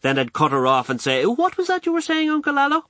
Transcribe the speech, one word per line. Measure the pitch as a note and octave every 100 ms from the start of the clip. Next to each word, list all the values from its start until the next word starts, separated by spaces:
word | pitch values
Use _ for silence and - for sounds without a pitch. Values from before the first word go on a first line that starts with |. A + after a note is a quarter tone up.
Then | C3 C3+
I'd | B2
cut | - D3+
her | C#3 C3
off | C3+ B2
and | B2+
say, | C#3 C3 D3
What | B3 F4 -
was | F4+
that | F#4 -
you |
were | E4
saying, | D#4 D#4+ D#4
Uncle | D4+ D4 C#4+
Allo? | C#4 D4+ -